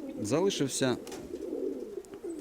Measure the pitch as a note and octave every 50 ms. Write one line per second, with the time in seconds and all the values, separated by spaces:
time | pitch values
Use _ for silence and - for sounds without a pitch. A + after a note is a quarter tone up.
0 | - - - - G#2 G2 B2+ D#3+ F#3+ G3+ F#3+ - C#3+ C3 - - C3+ B2+ A2+ -
1 | - - - - - - - - - - - - - - - - - - - -
2 | - - - - - - - -